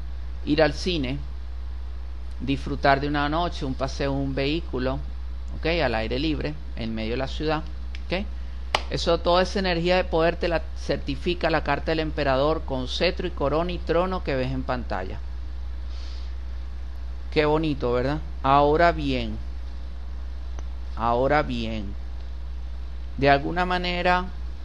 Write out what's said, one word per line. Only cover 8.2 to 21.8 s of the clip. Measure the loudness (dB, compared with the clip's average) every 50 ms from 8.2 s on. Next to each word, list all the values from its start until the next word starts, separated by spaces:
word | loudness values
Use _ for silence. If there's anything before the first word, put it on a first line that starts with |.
| -2 -4 -6 -6 -6 -8 -8 -8 -6 -2 -2 -2 -2 0
Eso, | -2 0 2 2 2 2
toda | 4 4 6 6
esa | 4 4 2 0
energía | 2 2 2 2 4 4 4
de | 4 4
poder | 2 4 4 4 4 4
te | 2 0
la | 2 2 0 0 -2 -8 -6
certifica | -2 -2 -2 0 0 -4 -4 -2 0 0 0 2 2 2
la | 2 2 2
carta | 2 0 0 2 0
del | 0 0
emperador | 0 -2 -2 0 2 2 4 4 4 4 2 2
con | -2 -2 -2 -2 -2
cetro | -4 0 0 2 0 2 0 -4
y | -4
corona | -2 0 0 2 2 2 0 0
y | -2 -4
trono | -2 2 2 2 4 2 0 -2
que | -2 0 0
ves | 0 0 0
en | -2 -2
pantalla. | 0 -2 -2 -2 -2 -2 -4 -4 -4 -4 -6 -8 -8 -6 -6 -6 -6 -6 -6 -6 -6 -6 -6 -6 -6 -6 -6 -6 -6 -6 -6 -6 -6 -6 -6 -6 -6 -6 -6 -6 -6 -6 -6 -8 -8 -8 -8 -8 -8 -8 -8 -8 -8 0
Qué | 2 4 4
bonito, | 6 4 4 4 2 0 2 2 2
¿verdad? | 2 2 2 2 0 0 -2 -6 -6 0
Ahora | 4 6 8 8 8 8 8 8 8 6
bien, | 6 4 0 0 0 0 -2 -2 -4 -6 -6 -8 -8 -8 -8 -8 -8 -8 -8 -8 -8 -8 -8 -8 -6 -6 -8 -8 -8 -8 -8 -6 -6 -6 -6 -6 -6 -6 -6 -6 -4
ahora | 0 2 2 4 4 4 4 4 4
bien, | 2 2 -2 -2 -2 -2 -2 -4